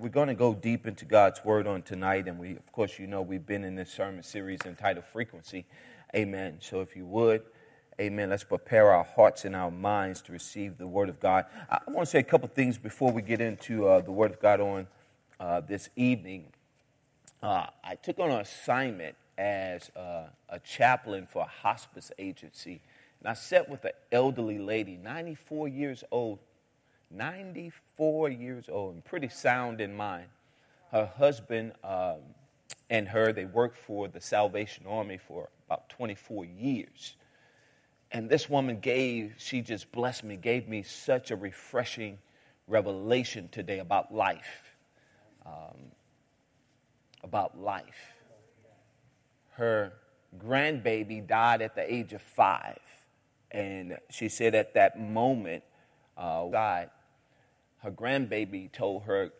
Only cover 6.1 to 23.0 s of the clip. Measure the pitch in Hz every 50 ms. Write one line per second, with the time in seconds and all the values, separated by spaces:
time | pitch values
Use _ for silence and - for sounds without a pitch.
6.1 | - 107 107 101 98 95 95 92 76 80 - - - 92 95 - - 92 92 87
7.1 | 95 113 117 113 110 110 110 - - - - - - _ _ _ - - 104 104
8.1 | 101 104 101 95 98 101 - - - 85 - - 120 110 107 104 95 87 85 -
9.1 | - - 107 104 - - - 98 95 92 92 87 85 90 95 101 104 101 98 95
10.1 | 92 - - - 90 87 - - - 107 101 101 87 - 92 92 87 101 101 92
11.1 | 85 - - 95 92 95 92 - - 220 180 - - - - - 285 - 175 143
12.1 | - 151 127 - - 151 127 123 - - 131 127 117 - - 110 - - 135 127
13.1 | 113 113 104 101 117 110 117 113 104 - - - 117 110 104 98 95 92 90 92
14.1 | 95 101 110 104 95 - - 104 104 98 101 101 98 98 92 95 _ _ _ _
15.1 | _ _ _ _ _ - 92 87 87 87 80 78 101 98 - - - - 123 123
16.1 | 127 110 85 92 95 92 78 69 - _ _ _ _ _ _ _ _ _ _ _
17.1 | _ _ - - - - - 107 98 92 85 - - _ - 87 92 - - -
18.1 | 170 - 180 165 135 110 101 - - - - - 123 127 135 127 107 92 82 76
19.1 | 65 _ _ _ - - 95 104 101 98 95 92 90 87 - - - 90 90 87
20.1 | 87 82 80 78 - _ _ - - 104 - - - - 123 123 127 123 - 113
21.1 | 101 95 90 - - 92 80 - - - - 101 117 120 - - - - - -
22.1 | - - 98 98 90 - - 76 - - - 82 90 - _ _ _ _